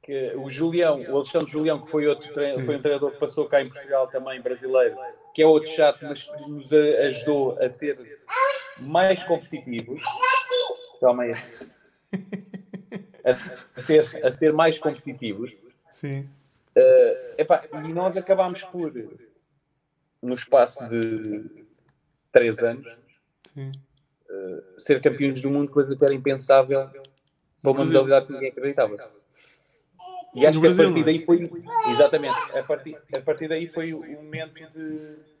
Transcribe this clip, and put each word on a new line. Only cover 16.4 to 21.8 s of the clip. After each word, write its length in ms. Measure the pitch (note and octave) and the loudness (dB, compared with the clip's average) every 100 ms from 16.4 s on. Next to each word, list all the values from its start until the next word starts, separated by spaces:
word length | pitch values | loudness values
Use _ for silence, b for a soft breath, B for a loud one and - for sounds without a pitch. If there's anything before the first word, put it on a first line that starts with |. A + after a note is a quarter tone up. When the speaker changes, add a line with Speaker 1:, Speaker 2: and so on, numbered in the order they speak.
| _ _ _ B2+ | _ _ _ 4
Speaker 1:
Eh, 580 | C3 C3 A#2+ - - - | 6 8 6 2 -8 -6
epá, 260 | D#3 D#3+ - D3+ | 0 0 -2 -12
e 40 | D#3 | -8
nós 240 | E3 F#3 F#3 | -4 -4 -4
acabámos 460 | F#3 F#3+ F#3 F3+ | 0 0 0 -4
por, 300 | - F3+ D#3 B2 G#2 - _ _ _ _ _ _ _ _ _ _ | -12 -8 -8 -8 -16 -20 _ _ _ _ _ _ _ _ _ _
no 120 | B2 | -8
espaço 520 | B2 - C#3 A#2+ - A#2 | -8 2 4 4 0 -6
de 800 | A#2 A2+ A2 G#2+ G#2 A2 - - _ | -4 -2 -4 -6 -10 -12 -20 -20 _